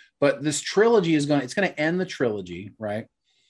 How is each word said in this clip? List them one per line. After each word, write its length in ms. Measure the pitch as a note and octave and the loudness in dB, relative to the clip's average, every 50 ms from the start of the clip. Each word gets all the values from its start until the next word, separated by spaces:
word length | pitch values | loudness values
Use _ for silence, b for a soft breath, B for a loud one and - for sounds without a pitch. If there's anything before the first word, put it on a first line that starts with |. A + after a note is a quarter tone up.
| b b b - | b b b 0
But 240 | C#3+ C#3+ C#3 - C#3 | 0 0 0 0 -2
this 160 | D3+ D3 - | -4 -2 -2
trilogy 540 | - - - F#3+ A3 A#3 A#3+ G#3+ F3+ E3 D#3+ | -4 -2 2 4 4 6 6 4 4 4 2
is 100 | D3+ C#3+ | 2 2
gonna, 180 | C#3+ D3 C#3+ B2 | 2 0 0 0
it's 100 | B2+ - | -2 -2
gonna 180 | G#3 G3 F3 - - | -2 -2 -2 -2 -2
end 220 | D3+ D#3+ E3+ F#3 | -2 -2 0 -2
the 60 | F#3 | -2
trilogy, 680 | F3+ - - C#3 A#2 G#2+ G2+ F#2 F2 F2 F2 G2+ G#2+ - - | -4 -4 -2 -2 -2 -2 -2 -6 -8 -10 -12 -12 -14 -14 -10
right? 280 | A2 G#2 G#2 A2 A2 _ _ _ _ _ _ _ _ | -8 -6 -6 -6 -8 _ _ _ _ _ _ _ _